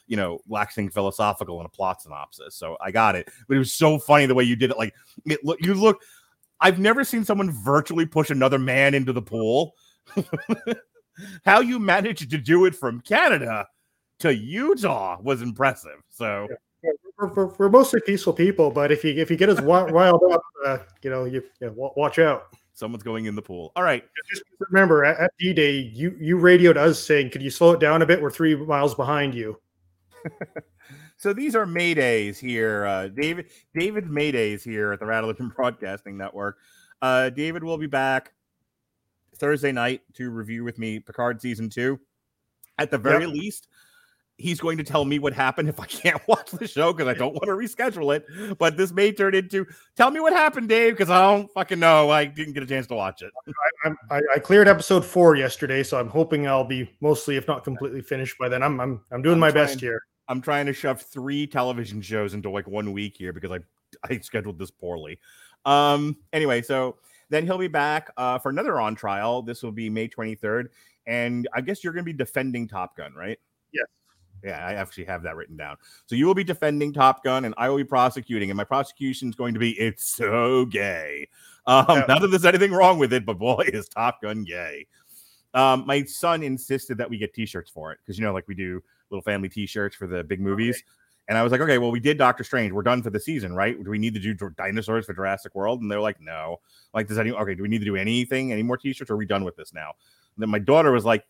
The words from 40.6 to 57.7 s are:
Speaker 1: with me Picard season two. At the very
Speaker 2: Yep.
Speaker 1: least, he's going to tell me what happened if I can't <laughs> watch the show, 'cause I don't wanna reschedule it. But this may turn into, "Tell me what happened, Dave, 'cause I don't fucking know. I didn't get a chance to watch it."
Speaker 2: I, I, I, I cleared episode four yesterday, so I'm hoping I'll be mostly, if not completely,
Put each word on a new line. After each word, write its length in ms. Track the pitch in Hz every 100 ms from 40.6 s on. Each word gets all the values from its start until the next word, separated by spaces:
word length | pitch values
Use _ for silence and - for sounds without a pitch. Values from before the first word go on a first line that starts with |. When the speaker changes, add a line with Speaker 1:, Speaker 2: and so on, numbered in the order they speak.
Speaker 1:
with 140 | 120 113
me 200 | 110 107
Picard 420 | - - 120 113
season 280 | 123 110 113
two. 300 | 123 131 135 _ _ _ _ _ _ _ -
At 120 | 151
the 60 | 131
very 260 | 135 - 165
Speaker 2:
Yep. 80 |
Speaker 1:
least, 340 | 147 202 - - _ _ _ _ _ _ -
he's 220 | 156 170
going 180 | 165 160
to 60 |
tell 200 | 143 151 139
me 120 | 147
what 160 | 143
happened 340 | 123 131 170 151
if 100 | -
I 60 | -
can't 340 | - 175 151
<laughs> 40 | -
watch 240 | - -
the 160 | 180 226
show, 260 | 139 165
'cause 140 | 160 127
I 80 | 110
don't 180 | 123
wanna 200 | 151 202
reschedule 600 | 196 240 - 247 180 143 147
it. 420 | - 175 208 196
But 180 | 165 156
this 140 | 190
may 200 | 180 208
turn 220 | 202 196
into, 320 | 190 185 196 185 - _ -
"Tell 160 | 254
me 80 | 311
what 140 | 320
happened, 360 | 359 311 294 220
Dave, 260 | 226 233 214
'cause 140 | 175
I 120 | 180
don't 300 | 190 208 202
fucking 260 | 190 180 175
know. 320 | 165 156 147
I 140 | 151 143
didn't 280 | 151 151
get 80 | 139
a 60 | 131
chance 180 | 135 117
to 60 | 113
watch 280 | 95 -
it." 80 | 95 127 143 - 156 -
Speaker 2:
I, 60 | 156
I, 280 | 151 - 143
I, 40 | 147 143
I 40 |
cleared 280 | - 202 202
episode 360 | 165 - 185
four 320 | 180 180 170 143
yesterday, 460 | 131 - 135 135
so 180 | 135 135
I'm 100 | 117
hoping 380 | 147 160 147 143
I'll 160 | 135 131
be 200 | 127 120 _
mostly, 340 | 147 147 - 131
if 100 | -
not 160 | 135
completely, 380 | 139